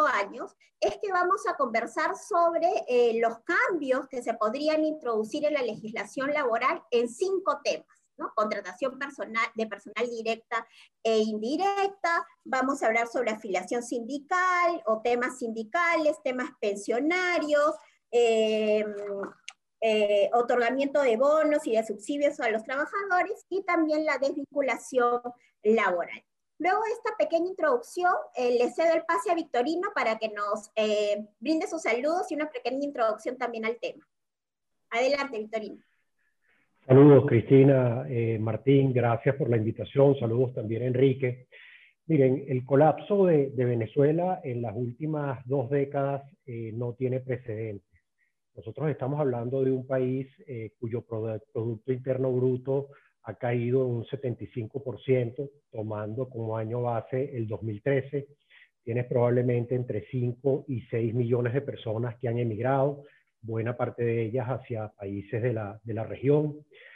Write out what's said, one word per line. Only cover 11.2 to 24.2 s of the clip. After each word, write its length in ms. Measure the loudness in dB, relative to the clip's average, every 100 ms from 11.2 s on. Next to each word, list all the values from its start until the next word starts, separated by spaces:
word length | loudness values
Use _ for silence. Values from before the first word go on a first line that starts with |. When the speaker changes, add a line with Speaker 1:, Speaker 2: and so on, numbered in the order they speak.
| 2 -2 -2 0 0 2 0 -2 -2 -2 -4 _ -4
Speaker 1:
vamos 360 | 0 0 0
a 60 | 0
hablar 200 | 0 0
sobre 240 | -2 -2
afiliación 500 | -4 -4 -4 -2 -4
sindical 960 | -4 -6 -6 -8 -2 0 2 2 0 0 -2
o 160 | 0
temas 380 | 0 0 -2 -4
sindicales, 840 | -6 -6 -4 0 2 2 0 0
temas 280 | -4 -6 -8 -6
pensionarios, 1120 | -4 -4 -4 -2 0 0 0 0 0 2 2 -2 -10 _ _
eh, 760 | 2 4 4 2 0 2 0 0 -6 -8 -8 -10 -12 -20 -20 _ _
eh, 480 | 0 2 2 4 4
otorgamiento 680 | 2 2 2 0 0 0 2
de 160 | 2 2
bonos 480 | 4 4 2 0 0
y 80 | -2
de 100 | -2
subsidios 540 | -6 -6 -2 -2 0
a 100 | -2
los 140 | -2
trabajadores 840 | -4 -4 -4 -6 0 0 0 -6 _
y 140 | -6
también 420 | 0 0 2 0 0
la 120 |
desvinculación 1040 | 0